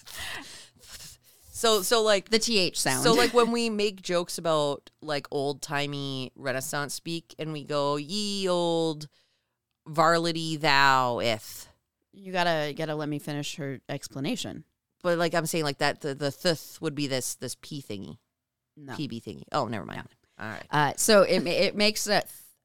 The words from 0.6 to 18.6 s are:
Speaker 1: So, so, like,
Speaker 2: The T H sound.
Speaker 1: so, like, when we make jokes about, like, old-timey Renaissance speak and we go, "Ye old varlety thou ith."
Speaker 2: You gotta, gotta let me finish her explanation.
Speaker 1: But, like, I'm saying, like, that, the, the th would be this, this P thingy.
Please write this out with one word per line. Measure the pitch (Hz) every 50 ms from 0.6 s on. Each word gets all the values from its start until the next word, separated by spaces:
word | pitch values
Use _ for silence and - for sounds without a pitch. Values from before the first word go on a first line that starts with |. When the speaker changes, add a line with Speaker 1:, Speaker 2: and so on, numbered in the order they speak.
| - - _ _ - - - - - - - _ _ _ _ _ - -
Speaker 1:
So, | - - - 226 220 202
so, | 180 - 240 226 214
like, | 214 202 190 - -
Speaker 2:
The | 220 220
T | 220 233 226 196
H | 180 151 - -
sound. | - 143 131 127 -
Speaker 1:
so, | 233 226
like, | 240 240 247 233
when | 240 233 233
we | 233 233 233 226
make | 214 208 208 220 190 190
jokes | - - 175 175 175 - -
about, | 196 165 165 156 151 147 143 143 - - - _ -
like, | 156 151 147 143 - -
old-timey | - 147 135 143 143 127 - - 151 143 143 143 143 143 139 139 135 131 127 - _
Renaissance | - 135 135 127 131 127 - 151 143 143 127 -
speak | - - 165 165 165 - - - -
and | 156 156 156
we | 147 127
go, | - 147 147 143 143 147
"Ye | 147 147 143 196 214 208 202 202 196 190
old | 185 180 175 170 170 165 165 165 160 156 151 151 - _ _ _ _ _ _ _ _ _ _ _ _ _ _ -
varlety | 156 151 165 160 165 170 170 165 170 160 165 160 160 160 147
thou | 156 151 139 139 139 139 131 131 127 123 120 95
ith." | 104 117 110 113 - - - - - - _ _ _ _ _ _ _ _
Speaker 2:
You | _ 202 196 185 180
gotta, | 180 175 175 165 156 147 151 139
gotta | 160 160 156 151
let | 156 151 147
me | 147 143
finish | - 156 143 147 143 - -
her | - 143 139 135 104 _
explanation. | - 143 139 - - - 135 139 180 247 - - 104 - - - _ _ _ _ _ _ _
Speaker 1:
But, | - 180 175
like, | 165 175 165 170
I'm | 170 156
saying, | 160 - 165 151
like, | 143 139 -
that, | 147 143 - -
the, | - 147 135
the | 139 151 139
th | - - - 180 160 - - - - -
would | 160 160 143
be | 147 147
this, | 131 135 127 - - -
this | - 131 123 - _
P | - - 160 139
thingy. | - - 104 95 98 69 - - _ _ _ _ _ _ _ _